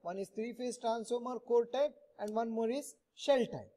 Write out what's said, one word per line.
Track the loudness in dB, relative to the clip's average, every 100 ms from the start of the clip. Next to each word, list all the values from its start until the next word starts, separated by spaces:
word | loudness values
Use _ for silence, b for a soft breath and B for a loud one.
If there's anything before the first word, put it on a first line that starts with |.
one | -6 -6
is | -6
three | -6 -6
phase | -4 -6 -2
transformer | -2 -2 0 -2 -2 -8
core | 4 4 4
type, | 2 0 -2 -20 -8
and | -2
one | -2 0
more | 0 0
is | 0 -6 -16 _
shell | -8 4 4 4
type. | -4 -12